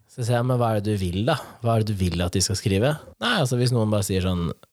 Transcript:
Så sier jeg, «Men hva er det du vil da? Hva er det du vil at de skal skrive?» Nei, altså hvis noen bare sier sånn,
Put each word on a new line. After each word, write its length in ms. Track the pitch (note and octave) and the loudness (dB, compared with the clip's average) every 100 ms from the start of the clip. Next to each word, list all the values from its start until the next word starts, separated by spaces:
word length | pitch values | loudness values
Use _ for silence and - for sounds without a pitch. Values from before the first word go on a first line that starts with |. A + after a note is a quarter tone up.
| _ | _
Så 160 | - A2+ | -6 0
sier 120 | A#2+ | 0
jeg, 60 | B2+ | 2
«Men 120 | B2 | 2
hva 140 | A#2 A2 | 2 0
er 40 | |
det 140 | G#2 G#2 | 0 0
du 0 | |
vil 280 | F#2 F2+ A#2+ | 0 0 0
da? 100 | D3+ - - | -2 -4 -4
Hva 140 | A#2 A2+ | 0 2
er 60 | |
det 100 | G#2+ | 0
du 60 | G2 | 0
vil 220 | F#2 E2+ | 0 0
at 100 | F2 | 0
de 80 | G2 | 0
skal 140 | - G2 | 0 -2
skrive?» 420 | G#2 F#2+ B2+ D3+ - - | 0 2 2 -2 -8 -6
Nei, 140 | A3+ A3 | -2 0
altså 160 | B2+ B2 | 0 0
hvis 140 | B2 | 0
noen 200 | B2 G#2+ | 2 2
bare 100 | G#2 | 0
sier 180 | F#2+ F#2+ F2+ | 0 0 0
sånn, 240 | F2+ E2+ - - | 0 -2 -6 -16